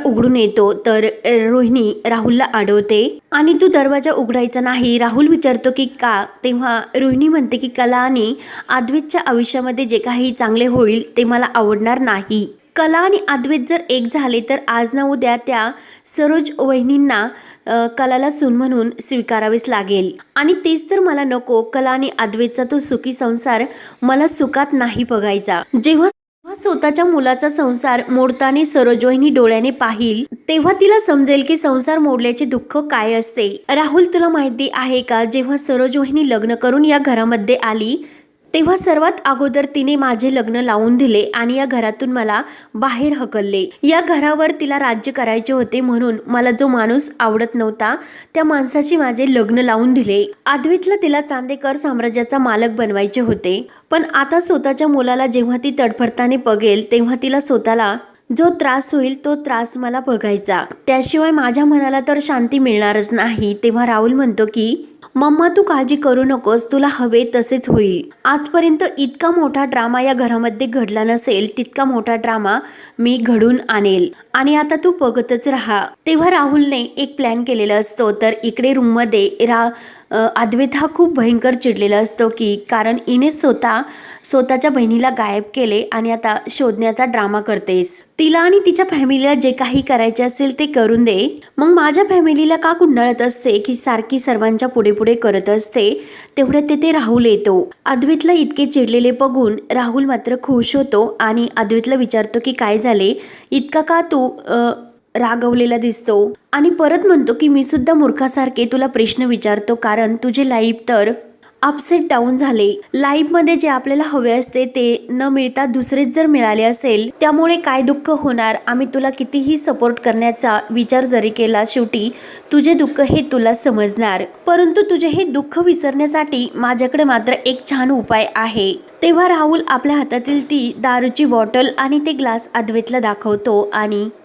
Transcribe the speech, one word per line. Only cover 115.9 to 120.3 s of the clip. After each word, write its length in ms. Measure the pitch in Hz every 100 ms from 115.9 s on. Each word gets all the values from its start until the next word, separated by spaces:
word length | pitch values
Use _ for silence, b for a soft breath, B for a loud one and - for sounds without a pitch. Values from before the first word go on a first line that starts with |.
| 269 269
जर 120 | 311 320
मिळाले 360 | 294 220 214
असेल, 480 | 226 233 254 208 226 -
त्यामुळे 360 | 302 302 330 339
काय 260 | 320 262
दुःख 280 | 247 285 320
होणार? 460 | 294 294 233 220 220 -
आम्ही 200 | 247 262
तुला 160 | 262 269
कितीही 460 | 269 254 277 269 302
सपोर्ट 440 | 302 247 240 240
करण्याचा 580 | 240 226 233